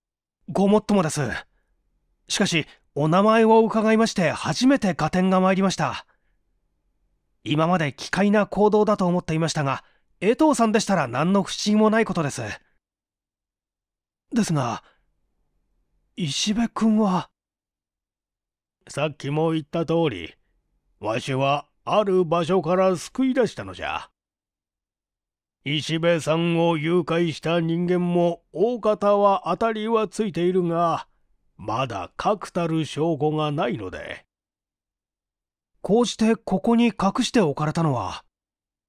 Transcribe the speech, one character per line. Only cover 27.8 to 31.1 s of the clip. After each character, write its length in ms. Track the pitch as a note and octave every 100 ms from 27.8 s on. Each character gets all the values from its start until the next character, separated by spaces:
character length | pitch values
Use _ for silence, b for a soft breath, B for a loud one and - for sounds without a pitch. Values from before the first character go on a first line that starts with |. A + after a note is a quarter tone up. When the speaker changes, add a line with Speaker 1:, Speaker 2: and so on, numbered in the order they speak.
| F3
Speaker 2:
間 120 | F3+
も 420 | F3 F3 F3 E3 _
大 280 | D3+ A3 B3
方 360 | G#3+ G#3 G3+ G3+
は 280 | G3+ G3 D#3+
当 100 | F3
た 160 | A3+
り 140 | A3 G#3+
は 220 | A3+ G#3+
つ 160 | -
い 80 | A3
て 100 | E3+
い 100 | F3
る 120 | F#3
が、 440 | F3 E3+ E3+ D#3 -